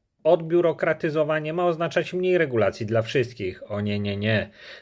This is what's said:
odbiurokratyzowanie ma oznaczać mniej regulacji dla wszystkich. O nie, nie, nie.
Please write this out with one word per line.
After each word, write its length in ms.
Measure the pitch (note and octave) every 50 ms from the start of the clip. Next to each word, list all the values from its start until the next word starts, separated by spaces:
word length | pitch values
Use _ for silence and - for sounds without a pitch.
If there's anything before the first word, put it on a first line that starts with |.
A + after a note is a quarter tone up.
| _ _ _ _ -
odbiurokratyzowanie 1300 | D#3 F3 F3 E3 D#3+ E3+ F3 E3+ E3 D3+ - - E3+ D#3+ D#3 - E3 D3 D#3 D3+ D3 D#3 D#3 D3+ D3+ D#3
ma 120 | F3 F3+
oznaczać 480 | F3 E3 E3 E3+ E3 - F3 D#3+ - -
mniej 240 | F3+ F3+ F#3 F3+ F3
regulacji 480 | E3 C#3+ B2 A2+ G2+ G2 G2 - A#2
dla 160 | G#2 A2+ A2+
wszystkich. 720 | A2 A2+ - D3 A#2+ A#2 - - G#2 F#2 G2 - - -
O 100 | G#2 G#2
nie, 180 | G#2 G#2 G#2 G#2
nie, 180 | G2+ G2+ G2+ G2+
nie. 320 | G2+ G#2+ A2+ G#2 - - - - - - - -